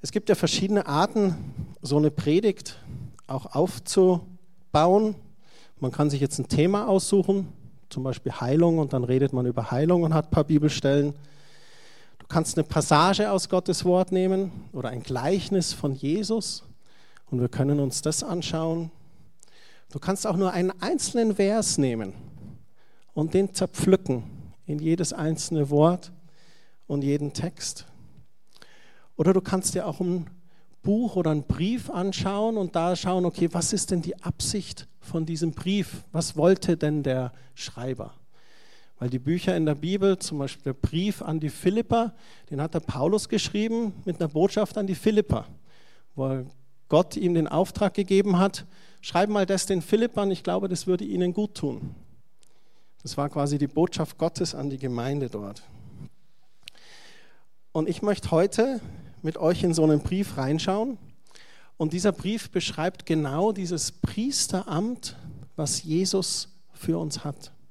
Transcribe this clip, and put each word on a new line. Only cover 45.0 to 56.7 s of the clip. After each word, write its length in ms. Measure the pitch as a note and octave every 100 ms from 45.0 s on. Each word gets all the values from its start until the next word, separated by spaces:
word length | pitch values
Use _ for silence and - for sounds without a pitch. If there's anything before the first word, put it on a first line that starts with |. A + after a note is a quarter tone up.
| - G#3+ G#3 A2+ G#2+ - - - - - -
wo 300 | - C3+ C3+ C3 - - - -
Gott 260 | D#3 F3+ -
ihm 160 | F3+
den 160 | E3+ D#3
Auftrag 460 | D3+ F#3 - G3+
gegeben 440 | - F#3+ G3 G3+ F3+
hat, 280 | G3 - - - - -
„Schreib 300 | - E3+ G#3
mal 160 | G#3 F#3
das 180 | F#3+
den 160 | - F#3+
Philippern, 500 | D#3 G#3+ A#3 A3+ G3+
ich 120 | F#3
glaube, 260 | - F3+ G3
das 180 | F3+ -
würde 180 | F3+
ihnen 280 | G#3+ F3+ F3+
gut 220 | F3 G#3
tun.“ 400 | - D3 A2+ - - - - - - - - - - - -
Das 140 | - -
war 140 | C#3+
quasi 260 | D3+ C#3+ C#3+
die 120 | C#3+
Botschaft 500 | D3+ F3 - D#3 -
Gottes 360 | E3 - F3+
an 140 | C#3 C#3
die 80 | C3+
Gemeinde 540 | C3+ A#2+ B2 C#3+ C3
dort. 320 | A2 G2+ G#2 - - - - - - - - - - -